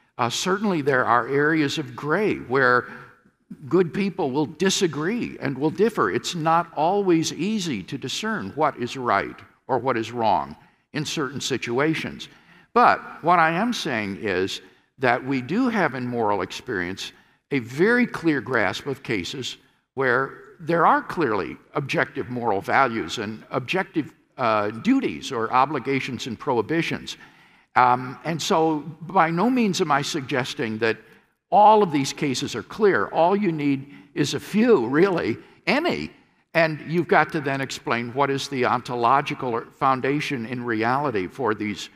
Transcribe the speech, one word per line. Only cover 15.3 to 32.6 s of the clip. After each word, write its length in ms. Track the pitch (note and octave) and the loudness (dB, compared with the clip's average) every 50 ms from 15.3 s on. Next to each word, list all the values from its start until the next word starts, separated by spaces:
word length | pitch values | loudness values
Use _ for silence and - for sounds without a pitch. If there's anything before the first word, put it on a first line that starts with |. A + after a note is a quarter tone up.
| C#3 C3 | -4 -4
do 280 | B2 B2 D#3+ A3 C4+ B3 | -4 -2 -2 0 0 0
have 240 | A3+ A3 F3+ D3 A#2+ | 0 0 0 0 -2
in 120 | C3 B2 | -4 -6
moral 360 | B2 B2 A#2+ A2+ G#2 G#2 G2 | -4 -2 0 0 0 0 0
experience 720 | F2+ F#2 - - - - A#2+ F#2 F2 F2 F2+ F#2+ - - - _ _ _ _ _ _ _ | -2 -6 -6 -12 -8 -6 -4 -4 -4 -4 -6 -8 -10 -14 -14 _ _ _ _ _ _ _
a 80 | - C#3 | -4 -4
very 460 | A#2 A2 B2 C#3 F3 G#3+ A#3+ B3 B3 | -4 -4 -2 0 2 4 4 2 2
clear 360 | - - - D#3+ E3 D3+ C3+ | 0 -2 -2 -2 0 0 0
grasp 460 | B2 - C3 A#2+ G#2 F#2 G2+ - - C#3+ | -2 -2 0 0 0 0 -2 -4 -6 -8
of 160 | C3+ - - | -8 -8 -4
cases 540 | - A2+ G2+ E2+ - - D2+ B2+ - - - _ _ _ _ _ _ _ | -4 -4 -4 -4 -6 -8 -8 -10 -10 -10 -12 _ _ _ _ _ _ _
where 460 | B2+ C3+ C3 A#2+ B2+ C3+ - - - - - - _ | -2 0 2 2 2 0 -2 -6 -16 -20 -20 -20 _
there 260 | E3+ C#3+ E3+ E3+ D#3+ | -4 -2 0 4 4
are 160 | F#3+ B3+ D4 | 4 4 4
clearly 540 | - - - - E3 B2 G#2+ G2 E2+ B1+ C#2 - - _ - | 0 -4 -4 -2 0 0 0 -2 -2 -4 -8 -14 -16 _ -8
objective 540 | D3+ C#3+ C3 - E3+ C3+ - - C#3+ G#2 G#2+ | -6 -6 -4 -2 -2 -2 -2 -2 -8 -8 -6
moral 300 | B2+ B2 A#2 A#2 G2+ G2 | -6 -4 -2 0 0 0
values 600 | F#2+ - G#2+ A#2+ C3+ C3 A2+ A2 E2 E2 - - | 0 0 2 2 2 2 0 -4 -4 -4 -6 -6
and 260 | G#2+ G#2 A2 G#2+ - - | -6 -8 -8 -10 -12 -6
objective, 640 | - C3+ C3 A#2+ - F#3 G3 - - E3+ C3+ - - _ _ _ _ - | -6 -6 -4 -2 -4 -4 -4 -4 -4 -6 -6 -6 -10 _ _ _ _ -2
uh, 340 | C3 A2+ A2 G#2+ G#2 G#2+ | 0 2 2 2 0 -2
duties 600 | A2 A2+ - G#3+ C4+ C4+ - C3+ F2+ C#2+ - - | -4 -4 0 2 2 2 2 -2 -6 -6 -8 -6
or 220 | C3+ A#2 A2 G#2+ G#2+ | -4 -4 -2 0 2
obligations 760 | B2+ C3 C#3+ D#3 C#3 A2 C3+ C#3 C3+ - - B2+ A2 - C3+ | 2 2 2 0 -6 -2 -2 -2 -2 -2 -4 -8 -8 -6 -8
and 100 | A2 - | -8 -6
prohibitions. 760 | - D3 C3 A#2 G#2 G2+ D3+ E3+ E3 - C#3 - - - - - - - _ _ - _ _ _ _ _ _ A#2+ | -4 -2 0 0 0 0 0 -2 0 -2 -4 -6 -8 -12 -16 -16 -18 -20 _ _ -20 _ _ _ _ _ _ 4
Um, 420 | B2 B2 B2 B2+ B2+ B2+ C3+ - - | 6 6 4 2 0 -8 -10 -8 -6
and 160 | D3+ E3+ D3+ | -6 -4 -4
so 380 | - - G3 E3 D#3+ D#3+ D#3 D3+ C#3+ E3 C#3+ - | 0 2 2 4 4 4 2 0 -4 -8 -14 -14
by 280 | E3+ D#3 E3+ F#3+ E3 D#3+ | -14 -2 2 2 2 4
no 200 | E3 E3+ F#3+ A#3+ | 2 2 2 2
means 300 | C4 B3+ A#3 G#3 F3 - | 4 2 2 2 2 0
am 120 | F#3 D#3 | 2 2
I 100 | D3 C#3 | 2 0
suggesting 760 | C#3+ - - F#3+ D#3 A2+ D3 C3 B2 - - - A#2+ A2+ A2 G#2+ | 0 -2 -4 -6 -6 -2 -2 -2 -2 -2 -4 -6 -4 -4 -2 0
that 180 | A2+ A2+ A2 - - - - - _ _ _ _ _ _ | 0 0 0 -2 -6 -20 -20 -20 _ _ _ _ _ _
all 320 | - F#3+ G#3 G#3 A3 G#3+ | 4 6 8 8 8 6
of 120 | G#3 F3+ D3 | 4 4 2
these 180 | D3 C3+ - | 0 0 0
cases 440 | - - E3 C#3+ B2+ - D3 B2+ - | -2 -4 -2 -2 -2 -2 -4 -6 -6
are 80 | A#2+ | -8